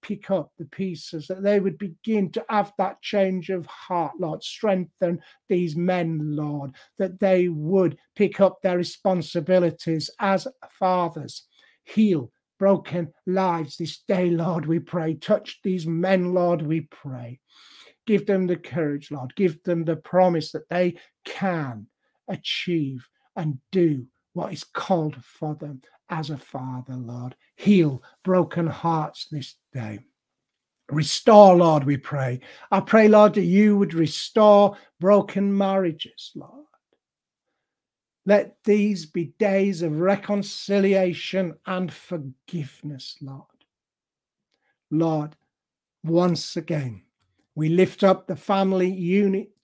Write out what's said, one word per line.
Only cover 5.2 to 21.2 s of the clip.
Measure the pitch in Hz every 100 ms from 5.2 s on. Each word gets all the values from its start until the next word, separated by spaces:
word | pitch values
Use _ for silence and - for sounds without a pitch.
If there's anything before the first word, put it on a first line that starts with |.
| - _ _
these | 180 175
men, | 151 175 180 165 160 151 147
Lord, | 147 147 139 - _ -
that | 190 185
they | 196 185 180
would | 156 151 190 175 - _
pick | - 202 -
up | 190 -
their | 190 180
responsibilities | 170 - 202 180 156 175 160 185 170 - 170 160 156 -
as | 196 190 262 - -
fathers. | _ 185 180 170 156 120 - - _ _ _
Heal | - - 214 160 117 _ _ _
broken | 196 196 196 175 156 - -
lives | 185 185 170 151 -
this | 160 - -
day, | 185 180
Lord, | 170 170 170 151
we | 165
pray. | - 175 160
Touch | 156 - 185 - -
these | 202 185
men, | 160 165 185 190 180
Lord, | 180 175 170
we | 151 160
pray. | 151 - 135 123 120 127 _ _ - - - _ -
Give | 202
them | 202 196 180
the | 170
courage, | - 151 151 143 -
Lord. | 147 131
Give | - 185 156
them | 185 170
the | 165 160
promise | - 180 185 165 151
that | 151 -
they | 175 180 175 _ _